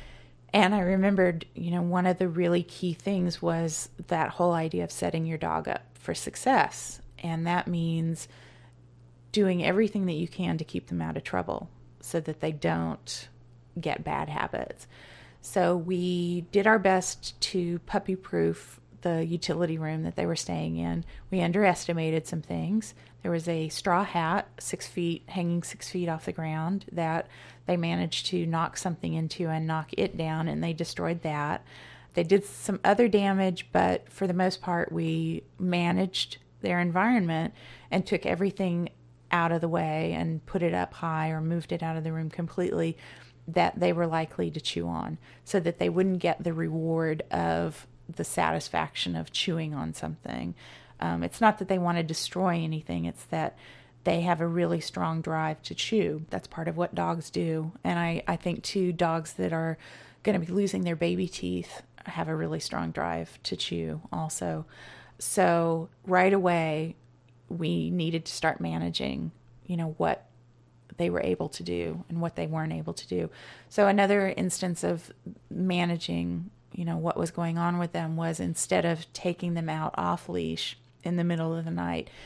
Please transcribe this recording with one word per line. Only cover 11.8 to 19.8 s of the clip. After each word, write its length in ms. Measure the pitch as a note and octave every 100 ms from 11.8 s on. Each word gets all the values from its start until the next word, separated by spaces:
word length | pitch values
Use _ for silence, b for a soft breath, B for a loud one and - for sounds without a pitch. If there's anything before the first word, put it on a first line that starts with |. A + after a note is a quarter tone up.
| - -
so 200 | - E3+
that 180 | D#3+ D#3
they 140 | D#3
don't 760 | D3+ E3+ E3 E3 - - - - - - - - F3
get 240 | D#3+ -
bad 240 | D#3 - D3+
habits. 580 | D3+ - - - - - B B B B B
So 360 | - G3 F3 F3
we 640 | E3+ F3+ F3+ F3+ F3 F3 E3+
did 160 | G3+ G#3
our 100 | A3
best 640 | F#3+ F#3 F3+ - - -
to 400 | - F#3+ F3 E3+
puppy-proof 1000 | - G3+ G3+ F#3 - E3+ E3 E3 - - - -
the 220 | F3 E3
utility 520 | E3 E3+ - D#3+ F3
room 280 | D#3+